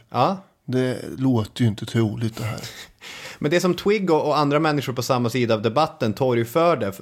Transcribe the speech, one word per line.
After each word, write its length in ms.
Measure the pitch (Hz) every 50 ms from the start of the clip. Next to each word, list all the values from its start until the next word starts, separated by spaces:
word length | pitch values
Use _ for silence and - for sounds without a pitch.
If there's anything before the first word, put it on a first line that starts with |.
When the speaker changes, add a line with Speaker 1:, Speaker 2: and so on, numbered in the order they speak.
| - -
Speaker 1:
Ja. 280 | - 120 131 165 190 185 - _ _ _ _
Speaker 2:
Det 320 | - 120 127 127 127 120 - - 80 76 -
låter 440 | 131 131 123 113 107 - - -
ju 60 | 123 113
inte 180 | 101 - -
troligt 520 | - - 117 113 107 110 120 117 110 107 -
det 60 | 117
här. 160 | 110 120 - - - - - - - - _ - - - - - - - -
Speaker 1:
Men 120 | - 147
det 80 | 160 175
som 140 | 175 180 170
Twigg 360 | 175 - 196 208 220 190 170
och, 140 | 160 151 123 147
och 100 | 143 147
andra 220 | 147 143 143 151
människor 340 | 160 156 147 147 - - 120
på 80 | 127
samma 280 | 120 - 135 123 123 117
sida 240 | - 127 120 110 113
av 80 | 107
debatten 520 | 107 113 110 143 156 156 - - 127 110 101
torgförde 720 | - 139 127 123 120 117 117 - - 165 175 165 135 107 98
f-, 140 | 95 -